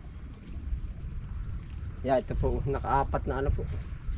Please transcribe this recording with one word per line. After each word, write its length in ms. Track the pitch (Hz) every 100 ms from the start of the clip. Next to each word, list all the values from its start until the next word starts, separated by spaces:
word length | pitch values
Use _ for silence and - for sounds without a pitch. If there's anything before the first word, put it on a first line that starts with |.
| - - - - - - - - - - - - - - - - - - - -
Yeah, 180 | 131 131
ito 140 | - 131
po, 240 | 135 120 117
nakaapat 640 | 139 113 135 135 143 -
na 160 | 131 139
ano 40 |
po. 100 | - - - - - -